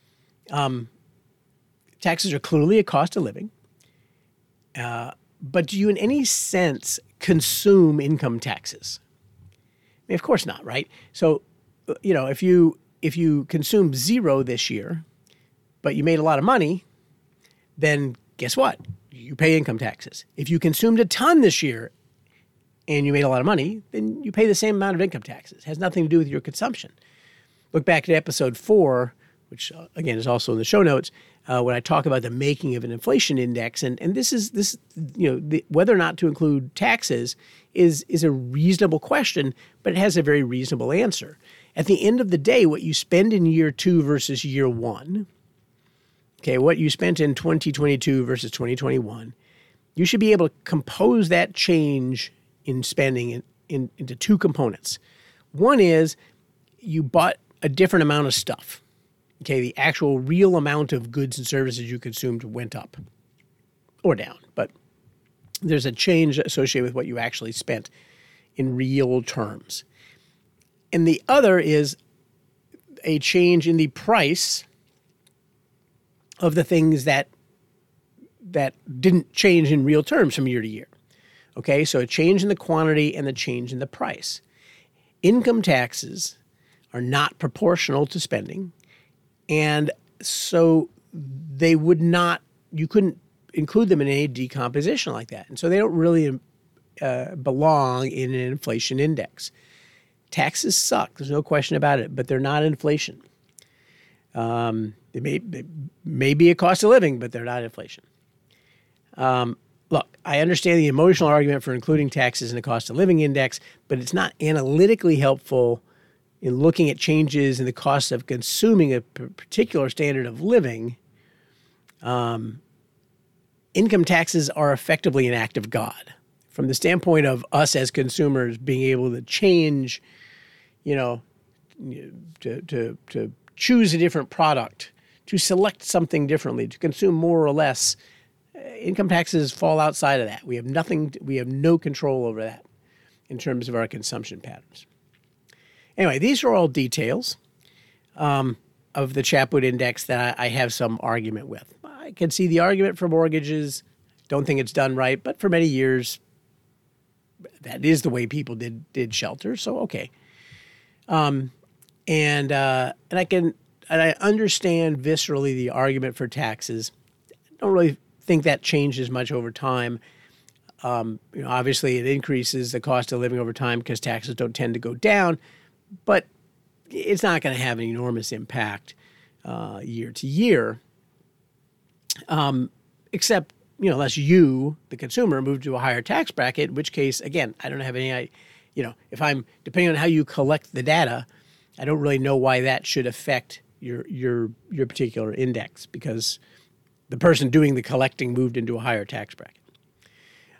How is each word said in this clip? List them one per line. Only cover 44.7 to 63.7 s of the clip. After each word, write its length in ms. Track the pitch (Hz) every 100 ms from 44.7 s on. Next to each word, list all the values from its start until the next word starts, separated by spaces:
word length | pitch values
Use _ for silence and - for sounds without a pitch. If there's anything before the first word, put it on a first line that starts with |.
| 117 117 104 143 202 190 _ _ _ _ _ _ _ _ _ _ _
okay, 180 | - 127
what 200 | 143 165
you 120 | 156
spent 300 | - 180 170
in 140 | 147
twenty 360 | 135 165 160 156
twenty-two 540 | 139 147 135 - 135
versus 260 | 120 123 113
twenty 240 | - 120
twenty-one, 600 | 123 131 131 107 113 113 - _ _ _ _ _
you 100 | -
should 160 | 180 226
be 120 | 214
able 160 | 208 160
to 60 | -
compose 640 | - 160 - - 220 240 170
that 260 | 170 175
change 800 | - - 165 151 135 127 127 - _ _ _
in 180 | - 127
spending 480 | 120 - 139 127 120
in, 120 | 120 - _ -
in, 220 | 143 127 -
into 180 | 127 127
two 220 | - 202
components. 600 | 180 151 123 95 - - _ _ _ _ _
One 280 | 143 220 277
is 360 | 180 160 160 - _ _ _ _ _ _
you 240 | 226 160
bought 340 | 135 170 180 - _ _
a 60 | 151
different 340 | 135 185 185
amount 240 | 147 147 143
of 80 |
stuff. 480 | - - - - - _ _ _ _ _ -
Okay, 180 | - 135
the 160 | 123 -
actual 400 | 147 - 147 135
real 380 | 131 170 196 175
amount 360 | 147 147 147
of 180 | 131 117
goods 280 | 135 135 131
and 80 | 123
services 440 | 135 131 120 120
you 80 | 123
consumed 460 | 117 110 127 117
went 300 | 113 113 117
up 220 | 113 - - - _ _ _ _ _ _